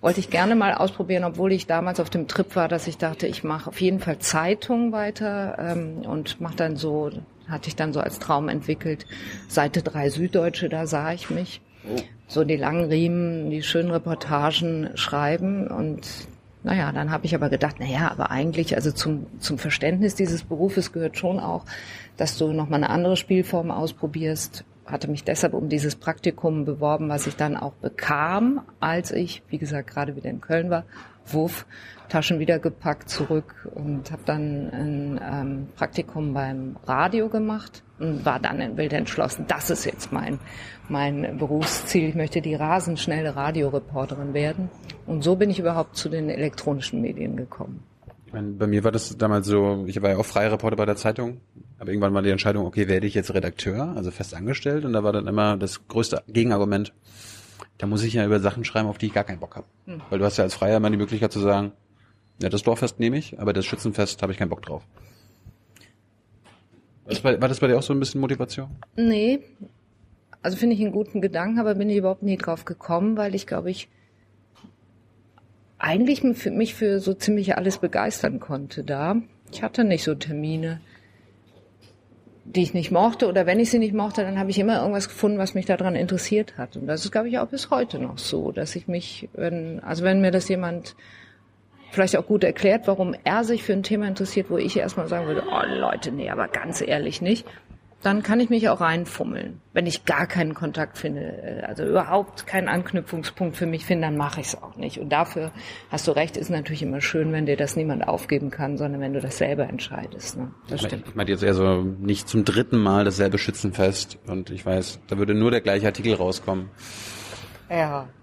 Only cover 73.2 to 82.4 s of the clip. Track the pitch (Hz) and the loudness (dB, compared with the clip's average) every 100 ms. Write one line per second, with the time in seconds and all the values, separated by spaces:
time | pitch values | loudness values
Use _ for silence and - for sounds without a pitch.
73.2 | 202 196 - - 175 185 - _ _ _ | 0 -2 -2 -4 -2 -6 -8 _ _ _
74.2 | _ _ _ _ - _ _ _ _ _ | _ _ _ _ -20 _ _ _ _ _
75.2 | _ _ _ _ _ _ - 175 247 277 | _ _ _ _ _ _ 0 2 4 4
76.2 | 262 233 - - 226 - 214 196 190 190 | 2 0 -2 0 -2 0 0 0 0 -2
77.2 | - 208 196 - 190 190 - - 214 - | 2 2 2 0 0 0 0 0 0 0
78.2 | - - - 139 139 - 143 139 156 220 | -2 -2 -6 -6 -6 -10 -6 -2 0 0
79.2 | 226 - - - 220 - 220 170 - 147 | -2 -16 -18 -8 -6 2 4 4 2 -2
80.2 | 147 147 151 160 160 165 - - - _ | -4 -4 -2 -2 -4 -6 -12 -20 -20 _
81.2 | - _ _ - _ _ - _ _ - | -20 _ _ -20 _ _ -20 _ _ -20
82.2 | - - | -20 -20